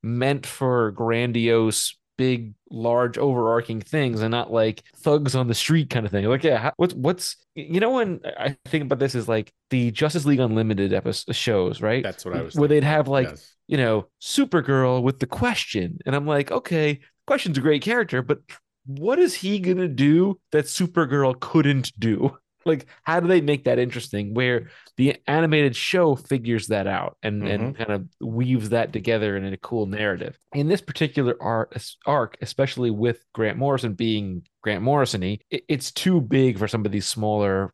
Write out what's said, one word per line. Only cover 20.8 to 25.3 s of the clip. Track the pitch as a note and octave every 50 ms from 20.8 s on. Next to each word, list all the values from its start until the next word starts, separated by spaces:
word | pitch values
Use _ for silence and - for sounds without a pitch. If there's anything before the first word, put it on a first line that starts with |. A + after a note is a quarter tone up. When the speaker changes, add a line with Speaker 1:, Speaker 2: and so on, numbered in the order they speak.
| F3+ E3 - F3 D#3 B2 C#3+ C#3+ C3+ C3 B2+ -
Speaker 1:
couldn't | - - - D#3+ C#3+ C#3+ C#3 C3+ B2+ - - G2+
do?" | A2 A2+ G#2 - - - - -
<laughs> | _ _ _ _ -
Like, | E3 D#3+ C3 - - - _ -
how | D#3 E3 F3
do | E3+ F3
they | F#3 E3+
make | D3 D3 D3 C3 -
that | B2+ A#2+ B2
interesting | B2 A#2+ B2+ A#2+ - - G2+ G#2 G#2 G2+ A2
where | B2 B2+ B2 B2 A2+ A2+ - - - - _ _ -
the | C3 C#3+ - - _
animated | -